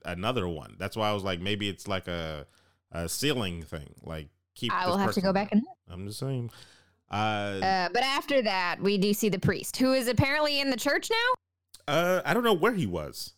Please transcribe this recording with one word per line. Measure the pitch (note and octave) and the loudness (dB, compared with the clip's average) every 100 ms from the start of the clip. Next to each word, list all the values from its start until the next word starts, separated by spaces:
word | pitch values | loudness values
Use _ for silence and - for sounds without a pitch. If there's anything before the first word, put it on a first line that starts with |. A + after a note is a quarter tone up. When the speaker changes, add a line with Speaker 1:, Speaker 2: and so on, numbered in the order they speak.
| E2+ | -8
Speaker 1:
another | F2 G#2+ B2 F2+ | -4 -2 0 -2
one. | D#2 A1 G1+ | -4 -10 -8
That's | G2 A2 | -6 -2
why | G#2+ | 0
I | |
was | G#2 | 0
like, | F#2+ F2 | -2 -2
maybe | G2 G#2 G2+ | -2 -2 -2
it's | F#2 G#2 | -4 -4
like | F#2+ F2+ | -4 -4
a, | F2 D#2+ D2+ C#2 _ _ _ _ | -4 -4 -8 -12 _ _ _ _
a | E2 E2+ | -6 -4
ceiling | - C#3+ B2+ F#2+ E2+ | -2 0 0 -2 -6
thing. | D2+ D#2+ C#2+ - | -8 -12 -12 -16
Like, | - D#2+ D2 _ _ - | -12 -10 -12 _ _ -8
keep | B2 | -4
Speaker 2:
I | F#3 F3+ | 0 0
Speaker 1:
this | |
Speaker 2:
will | F#3+ | 2
have | G3+ | 2
to | G3+ | 0
go | F#3+ | 2
Speaker 1:
person | |
Speaker 2:
back | F#3+ G3+ | 2 2
and | G#3 | 2
look. | D#4 - - | 2 -4 -16
Speaker 1:
I'm | F2 G2+ | -10 -10
just | G#2+ | -6
saying. | C3+ C3 A#2 - - - _ _ - | -4 -4 -6 -10 -20 -20 _ _ -6
Uh, | G2+ G#2+ G#2 G2+ G2 | -2 0 0 -2 -2
Speaker 2:
Uh, | F#3+ F#3+ F3 | 0 0 0
but | A#3 | 0
after | C4 C#4 - C#4 | 0 0 0 2
that, | G#3+ F#3+ F3 D#3+ | 2 0 0 0
we | F#3+ G3+ | 0 2
do | G3+ | 2
see | G#3 G#3+ | 2 2
the | F#3+ | 2
priest, | - F3 - - | 2 0 -4 0
who | C4 | 2
is | C4 A#3+ | 4 2
apparently | A3 C#4 D4+ D4+ C#4 | 2 4 2 2 2
in | C#4 | 2
the | A#3+ | 0
church | C#4+ E4+ - | 0 0 2
now. | A4+ B4 B4+ _ _ _ - - | 2 2 0 _ _ _ -10 0
Speaker 1:
Uh, | D3+ F3 F#3 C#3+ | 2 4 2 2
I | |
don't | G#3 | 2
know | A#3 | 4
where | F3 G#3+ | 4 4
he | G#3 G#2+ | 2 0
was. | E2+ C#2+ - - | -2 -6 -8 -14